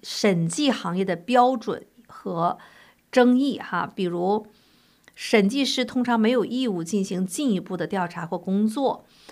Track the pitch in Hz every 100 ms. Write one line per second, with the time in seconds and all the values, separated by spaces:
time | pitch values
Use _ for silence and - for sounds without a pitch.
0 | - - 214 175 165 165 294 220 - 180
1 | 190 170 170 247 247 262 214 170 - _
2 | - - 208 170 175 - - - - _
3 | _ - 247 247 277 - - 180 170 -
4 | 180 170 180 214 214 _ _ _ _ _
5 | _ - - 220 196 269 262 - 247 254
6 | 247 233 220 247 196 247 254 180 165 208
7 | 190 180 185 - 285 190 180 185 156 196
8 | 175 - 170 180 185 196 214 214 262 -
9 | - _ -